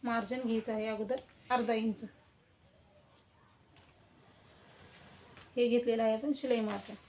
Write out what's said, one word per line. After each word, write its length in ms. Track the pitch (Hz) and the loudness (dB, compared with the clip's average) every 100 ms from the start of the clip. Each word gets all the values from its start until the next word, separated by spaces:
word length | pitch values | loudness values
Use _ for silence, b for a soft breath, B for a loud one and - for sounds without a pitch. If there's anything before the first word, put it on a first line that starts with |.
मार्जिन 360 | 247 233 202 254 247 | 0 -2 -2 -2 0
घ्यायचं 280 | 226 220 | 0 0
आहे 140 | 214 220 | -4 -2
अगोदर 280 | 214 214 254 - - - | -4 -2 -4 -6 -20 -2
अर्धा 240 | 247 226 | 0 2
इंच. 300 | 220 220 208 214 - - _ _ _ _ _ - - - - _ _ - _ - - - - - - - - - - - - - - - - - - - - | 0 0 -2 -8 -16 -20 _ _ _ _ _ -20 -20 -20 -20 _ _ -20 _ -20 -20 -20 -20 -20 -20 -20 -20 -20 -20 -20 -20 -20 -20 -20 -20 -20 -20 -12 2
हे 120 | 240 | 4
घेतलेलं 360 | 240 240 226 | 4 2 2
आहे 100 | 226 | 2
आपण 180 | 220 285 277 | 2 0 -2
शिलाई 240 | 262 233 | 2 2
मार्जिन. 360 | 214 202 - 208 | 0 -4 -8 -16